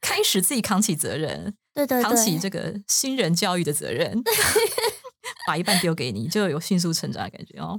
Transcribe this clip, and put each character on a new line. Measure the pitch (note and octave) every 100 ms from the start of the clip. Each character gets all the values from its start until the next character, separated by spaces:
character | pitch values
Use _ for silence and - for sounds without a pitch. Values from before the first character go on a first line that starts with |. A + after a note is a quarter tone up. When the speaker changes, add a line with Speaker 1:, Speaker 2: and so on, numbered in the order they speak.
Speaker 1:
开 | - F4+
始 | G#4 -
自 | -
己 | C4+
扛 | - G3
起 | G#3+ D#3
责 | - C3
任， | D#3 - G#3 - _
Speaker 2:
对， | - C#4+
对， | B3+
对。 |
Speaker 1:
扛 | A3+ A#3
起 | A3 D#3+
这 | F#3+
个 | - - G#3 -
新 | - C4+
人 | C4 E3+
教 | E3+ G3+ F3+
育 |
的 | D#3
责 | D3 C2
任， | A#2+ D#3+ A3 F#4 G#4+ - G#4+ A4 -
<laughs> | A4+ - B4+ - E5 - -
把 |
一 | D#3+
半 | F3+ F#3
丢 | E3+
给 | D#3+ B2+
你， | G2+ A#2
就 | G#3+ G3
有 | D3
迅 | - F3+
速 | E3+
成 | D#3+ D#3
长 | -
的 | F2+
感 | -
觉 | E3+ -
哦。 | D#3+